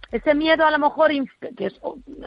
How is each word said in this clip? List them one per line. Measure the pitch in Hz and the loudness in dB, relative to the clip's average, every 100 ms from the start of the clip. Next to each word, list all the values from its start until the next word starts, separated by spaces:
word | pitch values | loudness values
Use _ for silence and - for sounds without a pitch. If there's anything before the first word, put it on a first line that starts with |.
| - | -10
ese | 233 311 | -4 0
miedo | 294 320 320 311 | 2 2 2 2
a | |
lo | 302 | 2
mejor | 294 294 311 | 0 2 2
inf-, | 285 262 - - 254 | 2 -4 -10 -14 -8
que | 196 | -8
es, | - | -8
oh, | - - - - | -12 -12 -16 -18